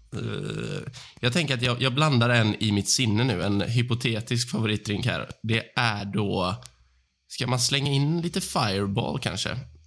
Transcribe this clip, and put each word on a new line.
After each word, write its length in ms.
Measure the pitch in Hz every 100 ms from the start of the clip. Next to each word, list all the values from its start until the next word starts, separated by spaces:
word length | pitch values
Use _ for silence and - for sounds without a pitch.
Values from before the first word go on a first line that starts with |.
| - 107
Eh, 760 | 113 101 101 104 113 95 - - - -
jag 140 | 120
tänker 200 | 160 151
att 80 | 127
jag, 200 | 123 120
jag 120 | 131 131
blandar 340 | 156 123 120
en 340 | 120 110 -
i 80 | 110
mitt 180 | 101 98
sinne 340 | - 117 104
nu, 200 | 127 90
en 180 | 98 101
hypotetisk 880 | 107 120 120 120 123 110 - 120 -
favoritdrink 540 | - 107 104 107 101 117
här. 240 | 82 - -
Det 200 | 110 113 - -
är 300 | 120 104 101
då, 500 | 104 98 95 90 104 - - _ _ _ _ _
ska 200 | - 123
man 120 | 123
slänga 320 | 123 139 143
in 300 | 139 143 170
lite 200 | 170 190
Fireball 800 | 180 160 110 98 98 101 71 143
kanske? 380 | - 92 - 131 - -